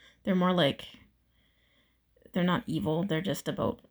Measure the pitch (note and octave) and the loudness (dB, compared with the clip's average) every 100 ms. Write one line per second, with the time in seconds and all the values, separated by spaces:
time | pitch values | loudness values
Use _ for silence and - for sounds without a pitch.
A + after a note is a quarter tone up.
0 | - _ - F#3 F3+ F3 C#3+ - - - | -20 _ -2 2 2 4 2 0 -10 -20
1 | - _ _ _ _ _ _ _ _ _ | -20 _ _ _ _ _ _ _ _ _
2 | _ _ - F#3 F3+ F3 - D#3 E3+ D#3 | _ _ -6 0 2 0 -2 -4 0 0
3 | G3+ D#3+ F#3+ - - C3 - - - | 0 -2 -2 -4 -4 -4 -4 -4 -10